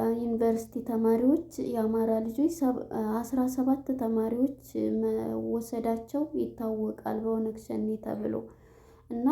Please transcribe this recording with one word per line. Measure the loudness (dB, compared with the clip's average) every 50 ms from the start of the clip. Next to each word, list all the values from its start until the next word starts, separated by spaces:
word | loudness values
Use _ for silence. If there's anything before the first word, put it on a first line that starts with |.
| 2 2 0
ዩኒቨርሲቲ | 0 0 0 0 2 2 2 2 2 -2 -6 -8 -8 -4
ተማሪዎች | -2 0 2 4 4 4 6 6 6 4 4 2 -2 -8 -6 -6
የአማራ | -4 0 0 0 2 2 2 2 2 2 0
ልጆች | 0 -2 0 0 0 0 2
ሰብ-፣ | 2 0 0 0 0 -4 -6 -4 -2 -2 0 -2
አስራ | -2 -2 -2 0 2 2 2
ሰባት | 2 2 2 2 2 2 0 -4 -4
ተማሪዎች | -2 0 0 2 2 2 0 0 2 0 0 0 -4 -12 -8 -4 -2 0 0 2
መወሰዳቸው | 2 0 0 0 0 -2 -2 -4 -2 -2 -2 -2 -2 -2 -4 -4 -2 0 0 -2 -2 -4 -4 -2 -2 -2 0 0
ይታወቃል | -2 -2 -2 -4 -4 -4 -2 -2 -2 -2 -4 -4 -4 -4 -4 -4 -2
በኦነግ | 0 0 0 0 0 -2 -4 -8
ሸኔ | -8 -6 -4 -2 -2 -2 -2 -4
ተብሎ | -4 -6 -4 -4 -2 -2 -4 -4 -6 -8 -14 -20 -20 -20 -20 -20 -20 -20 -20 -18 -12 -8
እና | -4 0 4 6